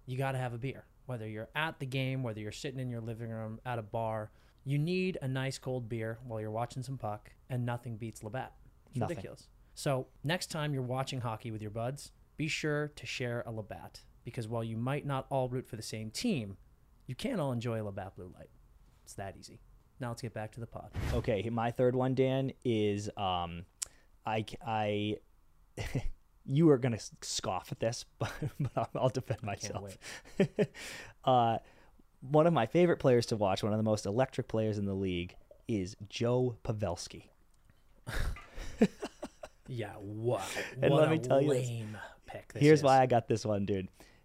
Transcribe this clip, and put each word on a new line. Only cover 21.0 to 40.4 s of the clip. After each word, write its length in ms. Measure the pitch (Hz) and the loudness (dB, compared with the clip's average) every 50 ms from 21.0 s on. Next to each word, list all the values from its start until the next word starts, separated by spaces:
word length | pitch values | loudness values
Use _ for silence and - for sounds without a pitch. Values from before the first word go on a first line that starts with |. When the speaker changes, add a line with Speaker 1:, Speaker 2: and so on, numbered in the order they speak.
| - - - | -2 0 0
Speaker 2:
Okay, 340 | 117 - - 113 95 95 117 | 0 2 2 2 2 2 0
my 200 | 117 117 113 117 | 0 0 0 0
third 240 | 117 - 127 123 123 | 2 4 4 4 4
one, 200 | 127 127 131 131 | 4 2 2 4
Dan, 380 | 123 131 131 131 135 135 135 - - - | 4 4 4 4 2 0 -2 -4 -2 0
is, 440 | 127 113 107 104 104 101 101 104 104 - | 2 2 4 4 2 2 0 -2 -6 -4
um, 480 | - 101 92 90 87 87 85 85 85 85 - _ - - - - - - - - - - | -2 0 0 0 0 -2 -4 -6 -8 -10 -10 _ -8 -8 -8 -10 -20 -20 -20 -18 -10 -4
I 180 | 113 110 110 107 | -2 -2 -2 -2
c-, 120 | - - - - | -4 -8 -10 -6
I, 500 | 117 110 110 107 104 104 104 104 107 104 - - _ _ _ - - _ - - _ - - | -2 0 0 0 0 0 0 0 -2 -4 -6 -8 _ _ _ -20 -20 _ -20 -20 _ -10 -8
<laughs> 680 | - - - 139 - - - - _ _ _ _ - | -6 -4 -2 -2 -2 -2 -4 -6 _ _ _ _ -8
you 240 | - 135 147 170 156 | -2 2 6 8 8
are 60 | 143 120 | 8 6
gonna 180 | 127 131 113 | 4 2 0
s-, 160 | 104 - - - - | -2 -6 -10 -14 -12
scoff 480 | - - - - - 110 95 90 - - | -10 -6 -6 -4 -2 -2 -4 -4 -4 -8
at 60 | - - | -6 -2
this, 240 | 117 113 120 - - - | -2 -2 -2 -2 -8 -12
<laughs> 60 | _ - | _ -8
but, 140 | - - - - 156 123 - - | -6 -6 -6 -6 -6 -6 -4 -4
but 140 | 147 120 - | -4 -2 -2
I'll, 140 | - 117 - - 143 | -2 -4 -2 -2 0
I'll 60 | 117 127 | 0 2
defend 320 | - 131 - - 117 - 113 101 | 2 0 -4 -4 -6 -6 -6 -6
Speaker 1:
I 60 | 101 | -6
can't 200 | - - 104 - | -6 -6 -8 -8
Speaker 2:
myself. 240 | 101 101 98 95 - - - - - - - - - | -8 -8 -10 -14 -14 -14 -14 -14 -14 -16 -4 0 0
<laughs> 840 | 196 - - - 202 - - - - - - - - - - _ - | 0 2 2 0 -2 -2 -2 -10 -14 -12 -12 -14 -14 -16 -12 _ 2
Uh, 340 | 135 127 123 117 113 113 - - - - - - - - - - _ _ - | 4 6 6 6 4 2 0 -4 -8 -20 -20 -20 -20 -20 -20 -20 _ _ -14
one 260 | - 131 147 151 156 | -2 4 6 6 6
of 60 | 170 | 6
my 140 | 170 131 113 | 6 4 4
favorite 320 | - - 160 175 165 151 - | 4 6 6 6 6 6 4
players 280 | - 139 123 120 113 | 6 6 6 6 6
to 100 | - 120 | 4 0
watch, 260 | 104 104 92 95 - | 2 2 2 2 2
one 100 | - 107 | 2 2
of 60 | 104 107 | 2 2
the 40 | 110 | 4
most 200 | 110 107 104 - | 4 2 2 0
electric 420 | 98 101 123 131 - - - - - | 0 2 2 2 0 0 -4 -4 -2
players 300 | - 110 110 110 104 104 | 0 0 2 2 0 0
in 60 | 101 | 0
the 100 | 98 98 | 0 0
league, 400 | 98 98 95 90 87 87 90 - - - - - - - - | 0 0 0 0 0 -2 -4 -8 -16 -20 -20 -20 -12 -4 -2
is 280 | 117 101 90 92 - - 107 - | -2 0 -2 -4 -6 -12 -14 -8
Joe 480 | - - 117 117 123 127 127 127 113 - - | -4 0 2 2 4 4 2 2 -2 -4 -4
Pavelski. 600 | - 113 104 107 87 87 - - - - - - - _ _ - _ _ - - - - - - - - - - | -4 -2 0 0 -2 -2 -4 -6 -10 -12 -16 -18 -20 _ _ -20 _ _ -20 -20 -20 -20 -20 -20 -20 -20 -16 -10
<laughs> 100 | - - - - - - - - - - - - - - - 226 - - - - - - - - - - - - - - - - - | -4 0 0 0 0 -2 -6 -12 -14 -12 -10 -10 -4 2 4 4 4 2 0 -10 -10 -10 -10 -14 -14 -14 -14 -18 -18 -18 -16 -12 -8
Speaker 1:
Yeah, 260 | 131 117 107 98 82 - | -6 -6 -6 -6 -8 -10
wow. 440 | 101 101 107 110 113 120 120 98 | -10 -10 -6 -2 0 0 0 0